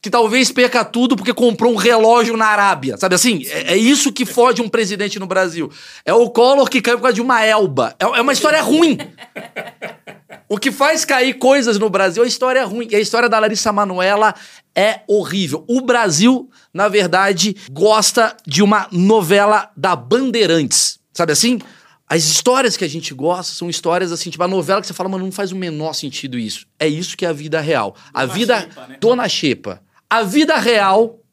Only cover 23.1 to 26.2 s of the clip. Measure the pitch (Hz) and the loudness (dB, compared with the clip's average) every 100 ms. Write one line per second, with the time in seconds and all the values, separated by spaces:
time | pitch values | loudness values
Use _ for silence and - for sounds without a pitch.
23.1 | 127 151 180 175 - 175 165 170 175 185 | -6 -4 -4 -6 -10 -8 -6 -2 -2 -2
24.1 | 165 180 156 180 190 151 196 196 180 185 | -6 -10 -4 -2 -2 -2 -4 -4 -8 -6
25.1 | 190 190 190 196 190 180 151 160 147 147 | -6 -8 -8 -8 -6 -8 -6 -8 -8 -10
26.1 | - | -10